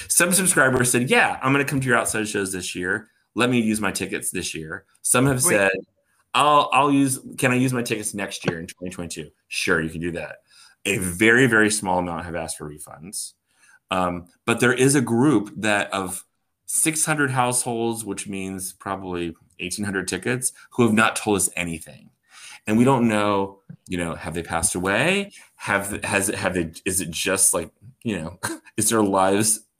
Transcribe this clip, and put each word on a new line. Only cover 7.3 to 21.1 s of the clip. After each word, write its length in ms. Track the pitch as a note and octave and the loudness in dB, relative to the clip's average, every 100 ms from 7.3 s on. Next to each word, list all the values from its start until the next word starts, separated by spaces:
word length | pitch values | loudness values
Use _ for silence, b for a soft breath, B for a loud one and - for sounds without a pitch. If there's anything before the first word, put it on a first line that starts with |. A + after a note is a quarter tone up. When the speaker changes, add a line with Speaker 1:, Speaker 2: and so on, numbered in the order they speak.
| - | -2
Speaker 1:
can 140 | C3 | 2
I 40 | B2+ | 2
use 180 | C3 | 2
my 80 | B2+ | 0
tickets 320 | A#2 G#2+ G#2+ | -2 -4 -4
next 320 | G2+ G2 - - | -6 -6 -4 -6
year 140 | E2 | -6
in 80 | F2 | -10
twenty 240 | - F#2 | -10 -12
twenty-two?" 400 | F2+ E2+ E2+ D#2 _ - | -10 -10 -10 -14 _ -12
Sure, 340 | - - E2+ | -6 0 0
you 80 | D#2+ | 0
can 120 | E2 | -4
do 100 | E2+ | -6
that. 320 | E2 D2+ - b b b b G2 | -6 -10 -14 b b b b -4
A 120 | F#2+ | -2
very, 500 | F#2 F2 A2 A#2+ C3 | -2 2 4 6 6
very 240 | A2 G#2+ | 6 4
small 280 | G#2 F#2+ F2+ | 2 -2 -2
amount 260 | F2 E2 E2+ | -2 -6 -8
have 100 | E2+ | -8
asked 220 | D#2+ - | -8 -10
for 120 | D2+ | -12
refunds. 640 | D2+ - D2 E2+ - - _ _ b b b - | -14 -20 -20 -14 -14 -14 _ _ b b b -8
Um, 380 | F#2 F2+ F2 F2 _ - | -4 -2 -4 -12 _ -2
but 140 | A2+ | 2
there 140 | B2 | 4
is 220 | B2+ C3 C#3+ | 4 4 4
a 60 | |
group 500 | A#2 A#2 D3 A2+ G#2 - | 2 4 4 4 0 -4
that 340 | G#2+ G2+ - | 0 0 0
of 320 | G2 F#2 - - _ _ _ - | -4 -4 -8 -14 _ _ _ -6
six 400 | - D#3+ D#3 - | -2 0 0 -2
hundred 260 | D3 C#3 | 0 0
households, 720 | B2+ B2 A#2+ B2+ A#2 A#2 A2 | 2 0 0 -2 -2 -2 -4
which 240 | G#2+ G2 G#2 | -6 -8 -8
means 460 | G2 F#2+ F#2+ F#2 | -8 -6 -8 -10
probably 600 | - G2+ F#2+ F#2+ F2 E2+ E2 _ - | -10 -8 -8 -6 -4 -6 -8 _ -12
eighteen 260 | F#2 G#2+ G2+ | -10 -6 -2
hundred 220 | G2 - | -2 -2
tickets, 440 | F2+ A#2+ B2+ - B B | -4 -2 -2 -4 B B
who 120 | - | 2
have 100 | A#2 | 4
not 220 | G#2+ A2+ | 4 2